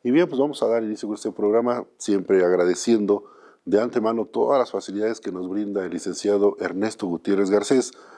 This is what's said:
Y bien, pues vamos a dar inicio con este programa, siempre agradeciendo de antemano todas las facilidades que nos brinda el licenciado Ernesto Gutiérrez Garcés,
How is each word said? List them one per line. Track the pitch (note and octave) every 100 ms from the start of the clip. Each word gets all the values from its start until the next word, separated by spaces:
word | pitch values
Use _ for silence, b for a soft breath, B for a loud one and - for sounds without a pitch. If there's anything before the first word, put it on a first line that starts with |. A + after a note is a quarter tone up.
Y | A#2+
bien, | C#3+ F3
pues | B2+
vamos | D3 C#3
a | A2+
dar | A#2
inicio | A2 G#2+ G#2
con |
este | G#2 A2
programa, | - G#2 A2+ A#2+ A#2+ - _
siempre | - G2+ F2 G2
agradeciendo | F2+ F2+ F2+ F2 - A2+ G2+ G#2 B B B B
de | - G2
antemano | B2 B2 A2 A2+
todas | G#2 - A#2+ C#3
las | A#2+
facilidades | G2 - G2 A2 G#2+
que | G#2
nos | F2+ F#2
brinda | G2+ G#2 G2
el | F2+
licenciado | E2+ F#2+ E2+ G2+ G2+ G2+ G2
Ernesto | F2+ F2+ G#2+ - G2
Gutiérrez | E2+ - G2 G2
Garcés, | G#2 G#2 C3 - B B